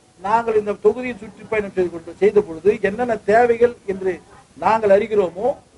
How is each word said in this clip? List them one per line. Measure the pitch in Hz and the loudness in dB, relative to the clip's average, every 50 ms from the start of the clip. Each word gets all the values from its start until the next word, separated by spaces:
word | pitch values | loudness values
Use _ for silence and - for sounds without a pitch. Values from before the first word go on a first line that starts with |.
| _ _ _ _ 180 | _ _ _ _ -6
நாங்கள் | 190 214 233 233 226 220 214 | -2 -2 0 0 0 0 -2
இந்த | 208 208 202 | 0 -2 -6
தொகுதியை | 196 - 214 233 247 254 254 240 - | 0 0 0 0 0 -6 -8 -8 -10
சுற்றுப்பயணம் | 214 - - - 214 - 220 220 202 196 - | -14 -20 -20 -20 -12 -6 -6 -4 -4 -4 -4
செய்து | 190 180 175 | -4 -4 -4
கொண்டு, | 165 170 - - 165 - | -4 -10 -14 -16 -6 0
செய்த | 185 208 208 202 | 0 2 4 2
பொழுது | - 165 165 160 156 196 226 226 | 0 0 -8 -2 0 0 0 2
என்னென்ன | 196 196 196 226 247 240 226 | -2 -4 -2 -2 -4 -4 -4
தேவைகள் | 208 - - 208 226 247 240 233 226 233 240 240 - _ | -4 0 2 4 4 4 4 4 2 2 0 0 -4 _
என்று | 202 190 190 185 190 175 160 - _ - - _ _ _ | -10 -8 -6 -4 -6 -6 -6 -10 _ -20 -20 _ _ _
நாங்கள் | - 165 185 214 226 220 202 | -4 0 0 0 2 4 4
அறிகிறோமோ, | 196 202 226 214 214 202 196 170 165 180 214 254 285 - _ _ _ | 4 4 2 0 0 0 0 -2 -4 -4 -4 -4 -4 -4 _ _ _